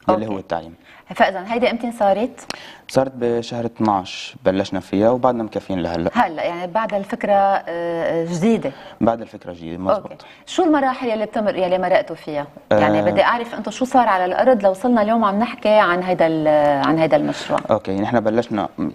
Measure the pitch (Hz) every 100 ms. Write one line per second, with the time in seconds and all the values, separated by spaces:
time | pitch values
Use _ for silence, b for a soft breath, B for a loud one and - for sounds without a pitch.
0 | - 101 110 98 - 85 80 85 B B
1 | B 185 220 190 196 233 233 233 240 226
2 | 202 196 254 - - B B B B 131
3 | 135 127 120 117 117 120 117 - 110 101
4 | 92 - - - 95 95 98 95 - 95
5 | 110 123 127 117 110 120 - 92 85 85
6 | 87 240 196 151 143 170 180 214 220 202
7 | 190 - 202 196 196 196 - 170 170 170
8 | 156 165 165 175 220 214 139 - B B
9 | 113 117 104 104 - 87 82 87 95 -
10 | - - B B B - 359 302 269 254
11 | 247 220 208 233 208 175 180 185 180 185
12 | - 160 - 147 143 - - 104 151 156
13 | - - - 240 233 - 214 - 254 254
14 | 220 185 180 185 226 233 196 185 247 233
15 | 208 226 208 202 233 - 214 214 185 180
16 | 185 180 165 160 151 151 147 143 135 160
17 | 160 147 147 147 - 147 - 107 - 95
18 | - 117 107 113 - 107 90 - 78